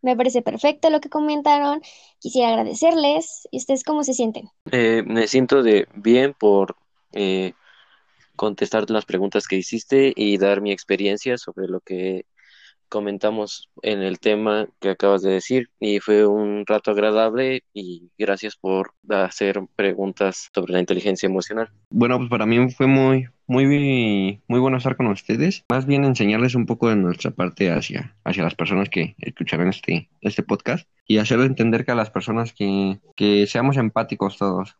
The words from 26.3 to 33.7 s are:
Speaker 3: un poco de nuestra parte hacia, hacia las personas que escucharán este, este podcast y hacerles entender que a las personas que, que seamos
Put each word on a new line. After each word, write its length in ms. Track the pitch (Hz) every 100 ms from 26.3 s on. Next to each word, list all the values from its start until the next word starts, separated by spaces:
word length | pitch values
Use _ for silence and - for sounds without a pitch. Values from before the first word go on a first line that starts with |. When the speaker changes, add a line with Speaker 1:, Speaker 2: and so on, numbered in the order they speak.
| 107 123 123
Speaker 3:
un 100 | 113
poco 220 | 117 117
de 80 | 107
nuestra 340 | 92 87 -
parte 400 | - 90 - 95
hacia, 460 | 82 - - - _
hacia 180 | - 92
las 140 | 87 -
personas 320 | - 98 98
que 260 | - 82 -
escucharán 500 | - - - 80 90
este, 420 | 95 - 85 - _
este 220 | 104 104
podcast 460 | - 104 - 143 - _ _
y 120 | 107
hacerles 280 | 107 113 135
entender 380 | 131 113 113
que 80 | 120
a 20 |
las 160 | 120 107
personas 420 | - 92 113 113
que, 440 | - 101 98 98 95 _
que 320 | - 104 104 101
seamos 300 | 123 131